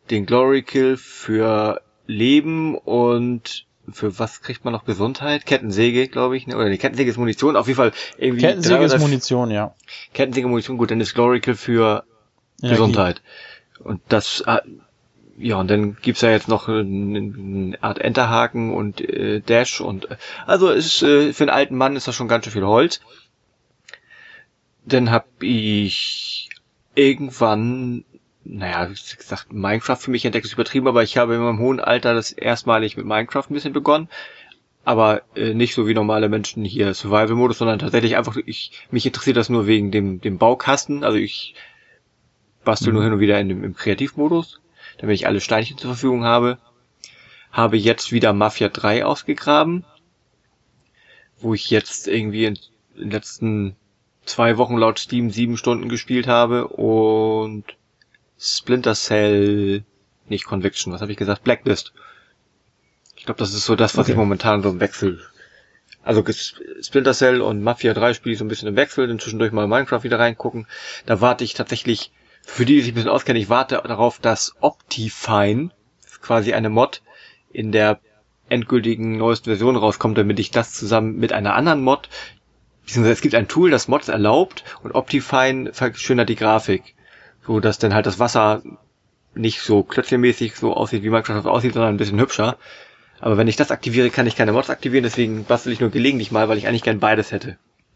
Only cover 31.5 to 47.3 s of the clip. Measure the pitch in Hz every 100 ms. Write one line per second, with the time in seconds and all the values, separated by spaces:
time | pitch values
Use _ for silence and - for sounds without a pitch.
31.5 | 110 123 131 - 120 120 117 110 - -
32.5 | 117 - 113 110 - 104 107 117 143 -
33.5 | 143 147 143 147 151 165 - - - -
34.5 | - _ _ - 113 107 107 - 98 110
35.5 | 110 117 - 107 110 107 107 107 107 101
36.5 | - 104 107 101 92 104 104 110 117 123
37.5 | 113 113 110 - 117 113 - 117 110 -
38.5 | - - - - 123 127 - - 120 110
39.5 | 120 104 110 101 104 98 92 107 92 113
40.5 | 127 - 139 - 143 143 107 101 - -
41.5 | - - _ _ _ _ _ _ _ _
42.5 | _ - 107 117 107 110 107 101 101 98
43.5 | 95 101 90 - 95 135 - 147 170 165
44.5 | - _ _ - - 107 98 - 101 -
45.5 | 110 117 - 123 120 131 123 117 120 120
46.5 | 123 _ _ _ _ - - -